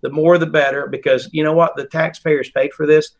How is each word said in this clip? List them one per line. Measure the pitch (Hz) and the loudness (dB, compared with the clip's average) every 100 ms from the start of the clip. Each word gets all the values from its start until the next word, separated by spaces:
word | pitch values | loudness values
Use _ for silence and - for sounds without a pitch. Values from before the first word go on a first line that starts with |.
the | 135 | -6
more | 147 156 175 | 0 4 4
the | 160 | 2
better, | 151 139 135 143 | 0 0 -2 -6
because | 131 - 131 127 | -6 0 0 -2
you | 151 151 | -4 0
know | |
what? | 160 165 - | 2 0 -2
The | 139 | -10
taxpayers | 160 160 160 165 151 127 | -4 -4 -4 -2 -2 -2
paid | - 139 | -4 -4
for | - 151 | -4 2
this. | 156 151 _ | 2 2 _